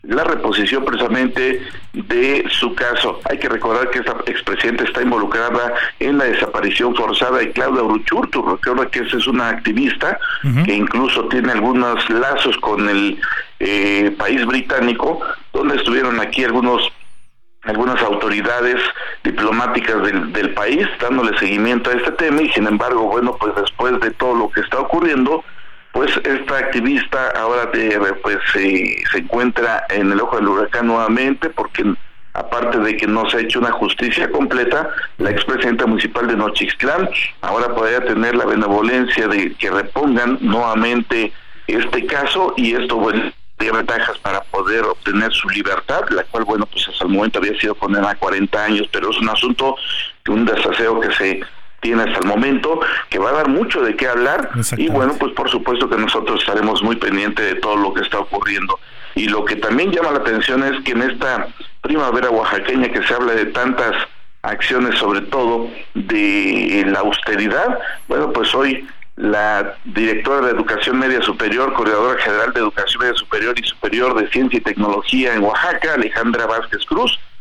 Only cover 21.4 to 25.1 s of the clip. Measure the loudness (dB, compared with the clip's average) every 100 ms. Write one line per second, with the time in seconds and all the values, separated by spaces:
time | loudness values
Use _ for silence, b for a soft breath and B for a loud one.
21.4 | 0 0 2 0 0 0 -2 0 0 2
22.4 | 2 2 2 0 2 0 2 0 0 0
23.4 | -2 0 -2 0 0 0 0 0 0 0
24.4 | 0 -2 -2 -2 0 2 2